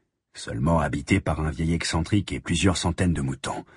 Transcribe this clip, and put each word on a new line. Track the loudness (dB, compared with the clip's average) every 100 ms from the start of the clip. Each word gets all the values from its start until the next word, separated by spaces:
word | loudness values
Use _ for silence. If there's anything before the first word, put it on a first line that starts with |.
| _ _ _
seulement | -16 -8 -2 2 2
habité | 2 -2 0 2
par | 2 0
un | -2
vieil | 0 0
excentrique | 0 0 -2 2 0 0
et | -4
plusieurs | -2 2 2 2
centaines | 0 2 2
de | 2
moutons. | -2 -4 -8 -8 -10